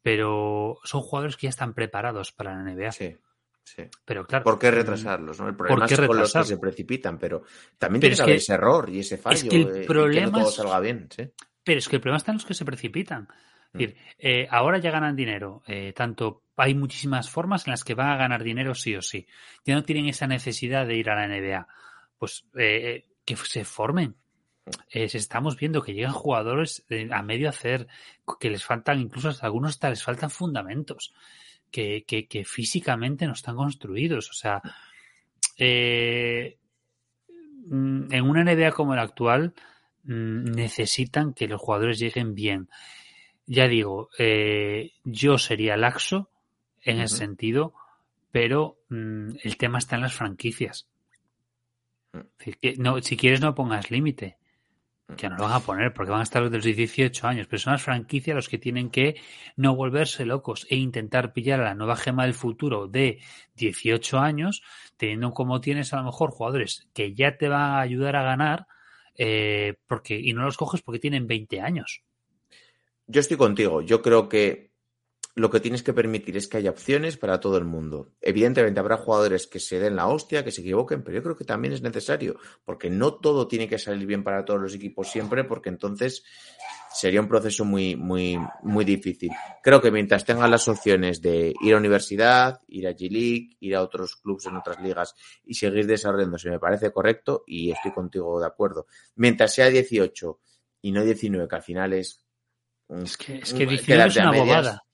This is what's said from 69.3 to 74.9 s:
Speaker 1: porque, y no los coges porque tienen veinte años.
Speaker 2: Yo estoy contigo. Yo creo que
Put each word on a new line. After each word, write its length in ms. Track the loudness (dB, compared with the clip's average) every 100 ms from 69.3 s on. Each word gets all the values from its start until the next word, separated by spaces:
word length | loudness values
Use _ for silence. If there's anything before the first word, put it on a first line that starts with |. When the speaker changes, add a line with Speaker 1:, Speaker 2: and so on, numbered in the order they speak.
| 0 0 0 -2 -6 _
Speaker 1:
porque, 320 | -8 -6 -4
y 140 | -4
no 100 | -2
los 140 | -4 -4
coges 240 | -6 -6
porque 180 | -6 -6
tienen 280 | -4 -4 -4
veinte 340 | -6 -6 -8
años. 420 | -4 -6 -8 -16 _ _ _ _ _ _ _ _ _ _ 2
Speaker 2:
Yo 120 | 2
estoy 160 | 2 4
contigo. 440 | 6 6 2 2
Yo 200 | 4 4
creo 260 | 8 6 6
que 400 | 2 2 0 _ _ _